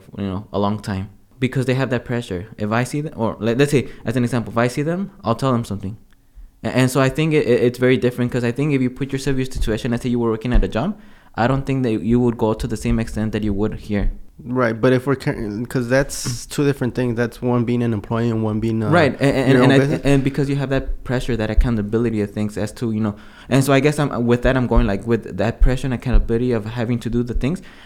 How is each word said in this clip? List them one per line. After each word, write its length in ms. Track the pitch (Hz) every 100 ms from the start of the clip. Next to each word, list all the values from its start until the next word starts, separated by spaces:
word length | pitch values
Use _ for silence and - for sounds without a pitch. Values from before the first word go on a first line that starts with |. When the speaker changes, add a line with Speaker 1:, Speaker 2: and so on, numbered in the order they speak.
| - -
Speaker 1:
you 60 |
know, 220 | 98 90 -
a 60 | 98
long 200 | 101 107
time, 280 | 107 95 101 - _ -
because 280 | 127 139 127
they 80 |
have 160 | 127 123
that 140 | 117
pressure. 420 | - 120 120 90 - -
If 160 | 104
I 100 | 117
see 180 | 123 147
them, 100 | 151 -
or, 200 | 110 -
like, 180 | 110 117
let's 120 | 143
say, 180 | 143 104 - -
as 100 | 123
an 80 |
example, 280 | 120 123 101
if 60 | 117
I 100 | 123
see 140 | 151
them, 280 | 147 180 196 -
I'll 120 | 110
tell 180 | 113 135
them 120 | 120
something. 320 | 113 98 98 113 - _ _ - - _
A-, 100 | 113 123
and 100 | 127
so 80 | 143
I 100 | 131
think 240 | 147 160
it, 120 | 151 -
it, 140 | 120 120
it's 120 | 120
very 200 | 127 127
different, 340 | 120 120 123
'cause 100 | 127
I 80 | 117
think 200 | 120 151
if 80 | 135
you 100 | 123
put 220 | 127 135
yourself 240 | 135 143 131
in 60 |
a 100 | 127 -
situation, 320 | - 107 120
let's 120 | 117
say 40 | 123
you 100 | 120
were 120 | 117
working 220 | 110 127
at 100 | 110
a 40 | 95
job, 300 | 107 170 208 - - -
I 120 | - 120
don't 200 | 135 139
think 160 | 135
that 100 | 127 110
you 160 | 104 120
would 180 | 123 117
go 160 | 110
to 120 | 110 123
the 120 | 110
same 200 | 120 113
extent 340 | 113 107 107
that 100 | 107
you 80 | 107
would 220 | 98 107 - -
here. 200 | 101 95 - - -
Speaker 2:
Right, 340 | 120 127 117 113
but 140 | 127
if 140 | 127 139
we're 100 | 131
ca-, 480 | 151 - 107 104 120
'cause 200 | 131 120
that's 560 | 131 143 - - 120 -
two 180 | -
different 300 | 143 139 123
things. 220 | 127 123 113
That's 240 | 117 -
one 220 | 123 120
being 180 | 117 123
an 100 | 117
employee 360 | 107 - 113 117
and 120 | 110
one 180 | 110 107
being, 220 | 113 113
uh, 80 | 110
Speaker 1:
Right, 240 | 170 139 -
a-, 40 |
a-, 40 | 139
and, 240 | 135 127
Speaker 2:
your 100 | 127
Speaker 1:
and 100 | 135
Speaker 2:
own 40 | 135
Speaker 1:
I, 20 |
Speaker 2:
business. 180 | 139 170
Speaker 1:
and 200 | 139 139
because 240 | 135 151 139
you 60 | 139
have 140 | 131
that 340 | 135 131 -
pressure, 320 | - 123 127 113
that 140 | 110
accountability 680 | 107 131 110 104 113 117 110
of 80 | 101
things 240 | 107 104 90
as 120 | 107
to, 200 | - 117
you 80 | 107
know, 140 | 107 104 - - -
and 120 | 143
so 80 | 143
I 80 | 135
guess 180 | 147 151
I'm, 280 | 143 - 120
with 160 | 123
that, 120 | 123 131
I'm 100 | 120
going, 200 | 117 113
like, 200 | 98 117
with 300 | 113 - 90
that 220 | 104 -
pressure 240 | - 123 135
and 80 |
accountability 580 | 117 127 107 101 117 123
of 120 | 117 107
having 320 | 120 117 117
to 100 | 117
do 120 | 120
the 120 | 120
things, 260 | 110 127 185 - -